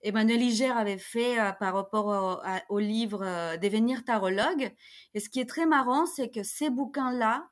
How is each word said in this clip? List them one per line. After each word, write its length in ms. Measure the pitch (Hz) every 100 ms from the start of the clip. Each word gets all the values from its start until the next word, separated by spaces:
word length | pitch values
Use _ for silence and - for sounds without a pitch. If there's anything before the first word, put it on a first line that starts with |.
Emmanuel 380 | - 214 220 233
Iger 280 | 247 220 254
avait 280 | 240 208 196
fait, 400 | - 233 240 240
euh, 140 | 208
par 220 | 196 196
rapport 320 | 190 196 220 208
au, 340 | 202 190 185
à, 160 | 180 185 -
au 100 | 202
livre, 420 | 208 220 226 202
euh, 320 | 190 180 170 165
Devenir 460 | 196 214 233 254
tarologue. 720 | 233 226 190 196 254 349 247 - - - -
Et 60 | 214
ce 80 | 208
qui 100 | 262
est 100 | 254
très 160 | -
marrant, 420 | 330 302 247 262 330
c'est 220 | - 247
que 140 | 226
ces 280 | 202 - 302
bouquins-là, 760 | 247 269 285 262 247 226 240 339